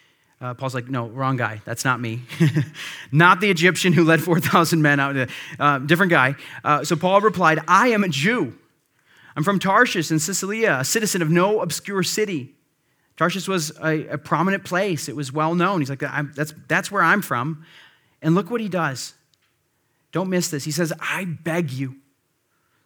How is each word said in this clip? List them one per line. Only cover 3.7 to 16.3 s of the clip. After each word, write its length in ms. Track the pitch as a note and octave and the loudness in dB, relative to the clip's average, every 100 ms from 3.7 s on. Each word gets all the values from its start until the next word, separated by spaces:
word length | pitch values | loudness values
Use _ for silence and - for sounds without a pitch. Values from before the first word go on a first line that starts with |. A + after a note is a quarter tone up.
| E3 F#3 | 4 4
who 100 | E3 | 4
led 180 | E3 D3+ | 6 4
four 160 | F3 E3 | 4 0
thousand 440 | - F#3+ D#3+ E3 | 2 2 4 4
men 180 | D3+ C#3+ | 4 2
out. 300 | C#3 C#3 B2 - - - | 0 -2 -4 -6 -14 -2
Uh, 200 | C#3+ C#3 | 0 2
different 320 | C#3+ E3+ F#3+ | 2 2 4
guy. 260 | D#3+ B2+ C#3 - - | 4 4 0 -12 -6
Uh, 220 | A#2 D3 | 0 0
so 100 | C#3+ | 0
Paul 280 | D#3+ F3+ G3 | -2 2 2
replied, 380 | G#3+ F3 E3 D#3 D#3 | 2 2 2 2 4
"I 220 | F#3 B3 | 4 4
am 160 | G#3+ | 2
a 40 | F#3+ | 0
Jew. 480 | C3+ E3+ A#3+ C3 - _ _ _ _ _ _ - | 0 0 0 -2 -8 _ _ _ _ _ _ -12
I'm 100 | - | -4
from 140 | D#3+ G3 | -2 0
Tarshish 520 | G3 G#3 B3 - D#3 | 2 4 4 2 -2
in 80 | D#3+ | -2
Cilicia, 640 | E3 F#3 G3 A3 G#3+ C3+ | -2 -4 -4 0 0 0
a 40 | |
citizen 380 | C3 A#3 A3 F#3+ | 0 -2 0 0
of 80 | D#3 | 0
no 300 | F3 F#3+ G#3+ | 2 2 0
obscure 420 | F3+ - - G3 | -2 -6 -6 -4
city." 520 | F3 - G#3+ D#3 B2 _ _ _ _ _ _ - | -2 -2 -4 -4 -8 _ _ _ _ _ _ -4
Tarshish 300 | E3 F#3+ F3 | -2 -2 -4
was 220 | F#3+ D3+ - | -4 -4 -6
a, 240 | D#3+ D#3+ - | -4 -4 -4
a 100 | C#3 | -10
prominent 480 | - D#3 F#3 G3 | -2 0 2 0
place. 420 | G3 F3+ G#3 D3+ - | -2 -2 -2 -4 -6
It 40 | |
was 160 | B2+ C3 | -8 -6
well 240 | D3+ D#3+ | -2 0
known. 280 | F3 F3 F#3+ | 2 0 0
He's 80 | C3+ | -2
like, 120 | C3+ | -4
"I'm, 300 | C#3+ C#3 C#3+ | -6 -6 -6